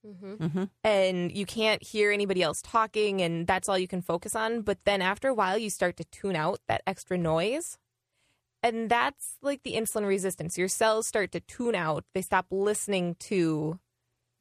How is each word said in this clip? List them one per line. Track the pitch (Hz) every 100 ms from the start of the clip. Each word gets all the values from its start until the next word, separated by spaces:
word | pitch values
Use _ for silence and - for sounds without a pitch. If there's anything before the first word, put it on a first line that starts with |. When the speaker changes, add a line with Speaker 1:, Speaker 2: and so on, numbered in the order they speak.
| 214
Speaker 1:
Mm-hmm. | 185 196 208
Speaker 2:
Mm-hmm. | 165 175 190 -
Speaker 3:
and | 220 202 190 180 175 196
you | 190
can't | 226 220 208
hear | - 214 208
anybody | 208 202 185
else | 165 -
talking | - 233 220 214 208 196
and | 170 170 175
that's | 185 208
all | 190
you | 180
can | 180
focus | - 175 220 220
on. | 220 233
But | 208 196 -
then | 202
after | 185 202 269
a |
while, | 226 190 208
you | 214
start | - 180 -
to |
tune | 165 - 196 170
out | 156 220 -
that | - -
extra | 190 - 180
noise. | 170 160 196 285 339 - _ _ _ _ _ _ _ _
And | 240 226 220
that's | 233 254 - - -
like | 277 277
the | -
insulin | 220 220 226 202
resistance. | 196 185 185 170 -
Your | 185
cells | - 220 220 226
start | 220 185
to | 170
tune | - - 240
out. | 202 160 151 -
They | 190
stop | 190 190 180
listening | 190 202 214 - 190 175 170 -
to | 196 165 156 156 180 - _ _ _ _ _